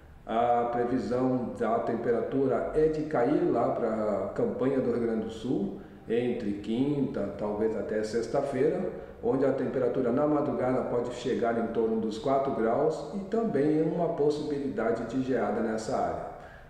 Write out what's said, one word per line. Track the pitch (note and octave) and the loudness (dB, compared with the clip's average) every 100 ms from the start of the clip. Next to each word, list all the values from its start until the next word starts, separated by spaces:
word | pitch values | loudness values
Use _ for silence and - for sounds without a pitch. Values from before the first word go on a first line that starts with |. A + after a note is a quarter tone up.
| - - - | -20 -14 -2
A | A2+ A#2+ A#2+ A#2+ | 2 4 4 2
previsão | A#2+ A#2+ C3 G#2 B2 C3 B2+ G#2+ G#2 | 0 0 0 0 0 2 0 -2 -2
da | A2 A#2 | 0 0
temperatura | B2+ A#2 B2 A2+ - C3 C3 A2+ - | 0 0 0 0 0 0 2 2 0
é | D3+ D#3 | 2 2
de | D#3 | 2
cair | - C3+ C3+ E3 D#3 | 0 2 4 4 4
lá | A#2 - - | 4 2 2
pra | A2+ A2 G#2+ F#2+ G2 | 0 0 0 0 -2
campanha | - A2 G2 C3 C3 | 0 0 2 0 2
do | A#2 | 2
Rio | A#2+ | 0
Grande | A2+ A2 F#2+ | 0 0 -2
do | |
Sul, | - A#2+ E3+ G3+ - - - - | -4 -2 -2 -2 -6 -12 -12 -2
entre | A#2 B2 G#2 G2+ | 0 2 0 -2
quinta, | - G#2 A#2 C#3+ C#3+ A2+ G#2+ G2 G2+ | -4 -2 0 2 2 0 -2 -4 -4
talvez | G#2 G#2 A2 G#2 | -4 0 0 0
até | G2+ G#2+ | -2 -2
sexta-feira, | G#2+ A#2 - C#3+ - B2+ D#3 F3+ - - - - | -2 -2 0 -2 0 2 2 2 -2 -6 -12 -4
onde | A#2 C3+ C3+ | 0 2 2
a | |
temperatura | C3 B2 C3+ A#2+ C#3 A#2+ | 2 0 0 0 2 2
na | C3 D3+ | 2 2
madrugada | C#3+ B2+ A2+ C3 B2+ - | 2 2 0 0 0 0
pode | A#2+ - - | -2 -2 -4
chegar | C3 G2+ A#2 A#2 | -2 0 0 0
em | G#2+ | 0
torno | A#2 A2+ A2 | 0 0 0
dos | G#2+ G#2 | -2 -2
quatro | C3+ C3+ A#2 G2+ | 0 2 2 0
graus | A2 A2+ D#3 - - G3+ | 2 2 2 0 -4 -8
e | - | -4
também | A3+ A3+ C#3 D3+ D#3 | -2 0 2 2 2
uma | E3 F3+ E3 C3+ | 2 0 0 2
possibilidade | D3 D3 D3 C#3 C3 G#2 A2+ A#2 A#2 | 2 0 -2 -4 -4 -2 0 -2 -2
de | C3 | -2
geada | B2+ A#2 G#2 A2 | 0 0 0 0
nessa | A2 A2 - A2+ | -2 -2 -2 -2
área. | - - - - - - | -2 -4 -8 -12 -16 -18